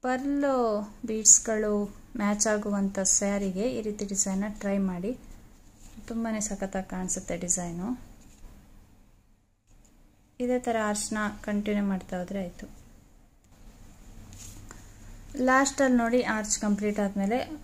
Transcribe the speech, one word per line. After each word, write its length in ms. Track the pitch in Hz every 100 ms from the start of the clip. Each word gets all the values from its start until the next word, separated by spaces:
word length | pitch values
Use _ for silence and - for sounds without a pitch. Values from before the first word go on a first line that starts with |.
ಪರ್ಲ್ 420 | 254 254 277 285 285 262 233 208 208 -
ಬೀಡ್ಸ್‌ಗಳು 680 | 226 220 214 - - 214 214 208 202 - - -
ಮ್ಯಾಚ್ 300 | 208 208 220
ಆಗುವಂಥ 520 | 214 208 202 196 196 190
ಸ್ಯಾರಿಗೆ 560 | - 202 202 196 185 240
ಈ 100 | 240
ರೀತಿ 220 | 214 208
ಡಿಸೈನ್ನ 440 | 202 196 196 190 208
ಟ್ರೈ 220 | 208 202 196
ಮಾಡಿ, 280 | 190 175 196 254 - - - - - - - - -
ತುಂಬಾ 240 | 226 226 220
ಸಖತ್ತಾಗಿ 480 | 202 196 190 190 185
ಕಾಣಿಸುತ್ತೆ 480 | 185 185 185 185 170
ಡಿಸೈನು. 500 | 175 180 175 170 190 247 - - - - - - - - - - - - _ _ _ _ _ - - - - _ _ _
ಇದೇ 180 | 247 247
ಥರ 160 | 247 226
ಆರ್ಚ್ನ 360 | 214 208 - 214 208 208
ಕಂಟಿನ್ಯೂ 420 | - 208 208 208
ಮಾಡ್ತಾ 320 | 202 190 185 180
ಹೋದ್ರೆ 240 | 180 196
ಆಯ್ತು. 260 | 180 - - - - - - - - - _ - - - - - - - - - - - - - - - - - - -
ಲಾಸ್ಟಲ್ಲಿ 520 | 254 262 269 - 269 247
ನೋಡಿ 240 | 233 247 -
ಆರ್ಚ್ 300 | 220 214 -
ಕಂಪ್ಲೀಟ್ 420 | 208 202 208 208
ಆದ್ಮೇಲೆ 380 | 202 202 196 247 - 311